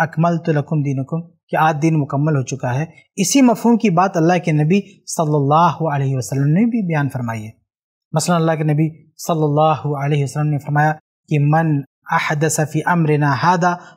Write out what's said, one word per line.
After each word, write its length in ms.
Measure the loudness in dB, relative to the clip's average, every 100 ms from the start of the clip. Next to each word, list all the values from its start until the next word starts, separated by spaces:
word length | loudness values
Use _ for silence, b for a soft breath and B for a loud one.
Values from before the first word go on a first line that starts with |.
अकमलतु 520 | -2 0 0 0 0
लकुम 300 | -2 -2 -2
दीनकुम", 380 | -2 -4 -4 -8 -8 _ _
कि 80 | 0
आज 180 | 0 2
दीन 200 | 0 0
मुकम्मल 400 | 0 -2 0 -2
हो 60 |
चुका 260 | -4 -6 -6
है, 220 | -4 -6 b b -4
इसी 240 | 0 4
मफहूम 340 | 4 4 2 2
की 140 | 2
बात 240 | 2 0 2
अल्लाह 220 | 2 2
के 120 | 2
नबी 280 | 2 2 2 -2 B -10
सल्लल्लाहु 760 | -4 0 0 2 4 2 0 -4
अलैहि 280 | -2 -2 -4
वसल्लम 320 | -4 -2 2
ने 140 | 2 2
भी 160 | 0
बयान 240 | -2 -2 -2
फरमाई 320 | -4 -6 -8
है। 120 | -10 -18 _ _ _ _ _
मसलन 240 | -4 0 0
अल्लाह 200 | 0 0
के 80 | 0
नबी 220 | 0 0 -4 _ -10
सल्लल्लाहु 760 | -4 -2 0 2 2 0 -4 -4
अलैहि 280 | -2 -2
वसल्लम 220 | -2 -2 -2
ने 120 | -4
फरमाया 320 | -2 0 0 -2 _ _ -4
कि 100 | 0
"मन 380 | 2 2 2 -2 -4 _ -6
अहदस 480 | -4 -2 -2 -2 0
फी 180 | -2 -2 0
अमरिना 420 | 0 2 2 2 0
हादा 340 | 0 2 0 -2 B